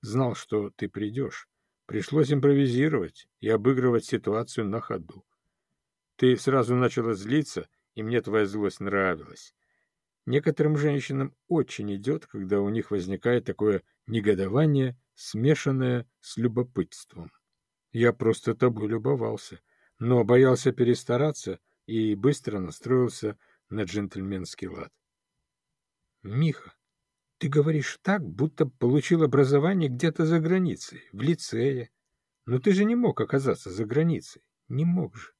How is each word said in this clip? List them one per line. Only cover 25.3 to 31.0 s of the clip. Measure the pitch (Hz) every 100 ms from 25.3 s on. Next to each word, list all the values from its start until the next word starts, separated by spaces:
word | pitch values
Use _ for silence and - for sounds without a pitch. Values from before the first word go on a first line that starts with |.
| _ _ _ _ _ _ _ _ _
Миха, | 101 113 160 - - _ _ _ _ _ _ _
ты | -
говоришь | 147 147 156 135 -
так, | - 202
будто | 123 87 151 - 143
получил | - 120 143 - 170
образование | 156 127 135 139 156 196 151
где-то | 123 170 156 160
за | 170
границей, | 160 185 180 - - -